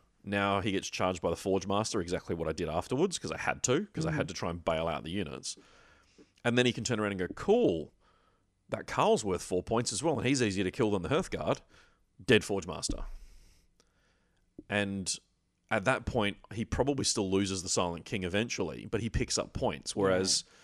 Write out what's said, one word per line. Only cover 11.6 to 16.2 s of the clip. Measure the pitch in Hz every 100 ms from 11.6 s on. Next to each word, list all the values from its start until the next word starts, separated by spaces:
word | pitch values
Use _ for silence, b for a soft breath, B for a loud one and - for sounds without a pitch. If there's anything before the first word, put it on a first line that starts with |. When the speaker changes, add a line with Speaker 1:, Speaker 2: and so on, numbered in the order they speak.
| - b b b b _ -
Speaker 1:
Dead | 110
Forge | - 98 90
Master. | 80 - - - b b b b b b b b b b b b b b - -
And | 101 101 98 90 - _ _ _ _ _
at | 110 98
that | 131 -
point, | 123